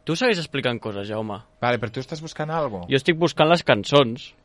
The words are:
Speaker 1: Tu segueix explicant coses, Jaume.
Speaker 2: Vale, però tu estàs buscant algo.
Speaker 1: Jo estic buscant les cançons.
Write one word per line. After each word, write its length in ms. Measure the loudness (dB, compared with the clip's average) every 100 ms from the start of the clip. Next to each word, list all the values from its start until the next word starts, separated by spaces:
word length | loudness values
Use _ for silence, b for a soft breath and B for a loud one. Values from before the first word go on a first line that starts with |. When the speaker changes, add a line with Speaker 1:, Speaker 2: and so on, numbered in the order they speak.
Speaker 1:
Tu 120 | -6 0
segueix 220 | 0 0
explicant 400 | -2 -4 -2 -2
coses, 280 | -6 -8 -6
Jaume. 300 | -6 -6 -8 -12 _
Speaker 2:
Vale, 180 | -2 0
però 100 | -2
tu 80 | -6
estàs 180 | -8 -10
buscant 300 | -10 -8 -6
algo. 300 | -4 -4 -6 -2
Speaker 1:
Jo 80 | 0
estic 180 | 0 0
buscant 300 | 0 4 4
les 140 | 4
cançons. 720 | 4 2 4 4 4 0 -12 -20